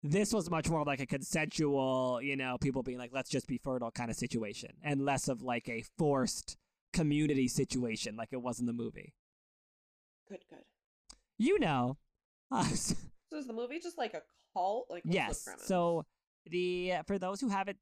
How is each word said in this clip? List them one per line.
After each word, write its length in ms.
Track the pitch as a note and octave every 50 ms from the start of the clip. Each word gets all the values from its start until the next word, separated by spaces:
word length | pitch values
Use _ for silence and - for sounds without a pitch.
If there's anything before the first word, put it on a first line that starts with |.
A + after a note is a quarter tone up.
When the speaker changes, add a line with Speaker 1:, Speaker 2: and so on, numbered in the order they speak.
| -
Speaker 1:
This 300 | D3 D3 G3 G#3 G3 A#3
was 180 | G#3+ E3+ E3
much 180 | E3+ D#3+ D3 -
more 160 | E3 D#3+ D3
like 160 | D3 C#3 C3+
a 60 | C#3
consensual, 1120 | - - C#3 C3+ - - E3 D#3 D#3 - - D#3 D3 C#3+ C#3 C3 C3 C3 B2+ B2+ B2+ B2+ A#2+ B2
you 140 | C#3+ C#3
know, 220 | C3+ C3 C3 B2+ A#2+
people 240 | - C#3 B2+ C3 A#2+
being 160 | B2 B2 B2
like, 140 | B2 A#2+ B2
"Let's 180 | C3+ B2+ -
just 160 | - C3+ - -
be 100 | C#3 A#2
fertile" 320 | - C#3 C3 B2+ B2 A#2
kind 200 | - - B2 A#2
of 60 | A2
situation, 600 | - - A#2+ - A#2+ A2 G#2 G#2 - - A2+ - - -
and 220 | D3 D3 C#3 C#3
less 220 | C#3 C#3 C3+ - -
of, 140 | C3+ A2+ B2+
like, 260 | B2+ B2 A#2+ - -
a 140 | A#2 A2+ G#2+ - _
forced 600 | - E3 D3 C#3+ C3+ B2+ A2 - - - - - _ _ _ _ _ _ _ -
community 560 | - E3 D3+ D3 D3 D3+ D3+ D3+ C3+ C3 B2
situation 640 | - - C3+ - - C3 B2 A#2+ A2 - - A#2+ G#2+
like 140 | A2 A#2 - -
it 100 | B2+ A#2+
was 180 | B2 A#2+ A2+
in 60 | A#2+
the 60 | A#2+ A#2
movie. 420 | A#2+ A#2 A#2 G#2+ G2+ - - - _ _ _ _ _ _ _ _ _ _ _ _ _ _ _ _ _ _ _ _ _ _ _
Speaker 2:
Good, 160 | G3+ - - _
good. 160 | E3 C#3 - _ _ _ _ _ _ _ _ _ - _ _ _ _ _
Speaker 1:
You 200 | G#3+ C#4+ G4 G#4
know. 380 | C#4 E3+ D3 C3 B2 B2 C#3 - _ _ _ _ _ _ _ _ _ _ C4
Uh, 140 | - C4+
<laughs> 40 | -
s- 240 | - G3 - - - - - - - - _ _
Speaker 2:
So 80 | - D4+
is 80 | C#4+ B3+
the 40 | A3+
movie 280 | A3+ A#3+ A#3+ D4 E4
just, 180 | E4+ F4 E4 -
like, 160 | C4 G#3+ -
a 80 | D#3+ - _ _ _ _ _ _
cult? 320 | F#3+ F3+ F#3+ G#3 A#3+ B3 -
Like, 140 | - F3 -
what's 80 | D#3+ E3+
the 20 |
Speaker 1:
Yes. 300 | F#3+ C#3 G#2 A2 - -
Speaker 2:
premise? 220 | - F#2+ - -
Speaker 1:
So 400 | - F#3+ F3+ E3+ E3+ E3+ E3 - _ _ _ _ _ _ _ _
the, 480 | - D#3+ F3+ F3+ F3+ F3+ F3+ F3+ F#3 F3+
uh, 100 | E3 D#3+
for 140 | - G3 G3
those 220 | F#3 F#3 G3 G3
who 80 | - B3
haven't 300 | G3+ G3 G3 G3 G3 -